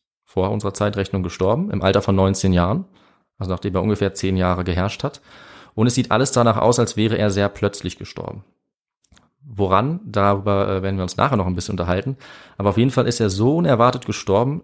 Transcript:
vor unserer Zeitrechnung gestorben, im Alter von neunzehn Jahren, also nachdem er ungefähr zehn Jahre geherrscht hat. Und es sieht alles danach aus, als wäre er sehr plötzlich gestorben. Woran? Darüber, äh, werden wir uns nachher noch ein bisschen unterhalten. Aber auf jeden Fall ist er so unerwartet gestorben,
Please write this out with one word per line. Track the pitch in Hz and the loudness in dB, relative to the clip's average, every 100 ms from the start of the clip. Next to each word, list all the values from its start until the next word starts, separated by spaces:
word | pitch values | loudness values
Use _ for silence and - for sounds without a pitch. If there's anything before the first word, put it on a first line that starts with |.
| _ _ | _ _
vor | _ - 95 | _ -4 -2
unserer | 107 98 | -2 -4
Zeitrechnung | - 104 101 98 98 | -2 -2 -2 -2 -2
gestorben, | 87 - 95 123 202 | -4 0 0 2 0
im | 104 | 0
Alter | 90 98 | 2 2
von | 98 98 | 2 2
neunzehn | 95 98 95 | 2 2 2
Jahren, | 90 87 139 190 _ _ _ _ - | 4 2 0 -4 _ _ _ _ -10
also | 95 | -6
nachdem | 90 101 92 | -4 -4 -2
er | |
ungefähr | 98 104 98 | 0 0 0
zehn | - 95 92 | -2 -2 0
Jahre | 92 90 | 2 0
geherrscht | 90 87 98 - | -2 -2 -2 -4
hat. | - - _ - - - - - | -8 -10 _ -20 -20 -20 -10 0
Und | 120 | 0
es | 120 | 2
sieht | - | 2
alles | 110 135 | 2 2
danach | - 117 104 | 2 2 4
aus, | 117 - | 4 4
als | 113 - | 0 0
wäre | 107 110 | 0 2
er | 104 | 0
sehr | 95 101 | 0 -2
plötzlich | - 101 - 90 - | -2 -4 -4 -8 -10
gestorben. | - - - - - _ _ _ _ _ _ _ _ _ 147 | -12 -12 -12 -12 -18 _ _ _ _ _ _ _ _ _ -12
Woran? | 104 98 95 127 175 214 | -4 2 2 2 -4 -6
Darüber, | 104 101 101 101 98 101 | 0 0 0 0 0 0
äh, | 95 | -2
werden | 95 95 | -2 -4
wir | |
uns | 90 - | -4 -2
nachher | 143 123 | 0 0
noch | 90 | 0
ein | 90 | -4
bisschen | - | -4
unterhalten. | 95 87 92 131 135 - - - - | -4 -2 -2 -4 -8 -14 -20 -16 -4
Aber | 101 | 0
auf | 101 | 2
jeden | 127 | 2
Fall | 131 123 | 2 0
ist | 117 | 0
er | 107 | 0
so | 95 117 160 | 2 2 2
unerwartet | 175 120 120 127 - | 2 4 2 0 -4
gestorben, | - - 98 123 151 | -6 0 2 2 -4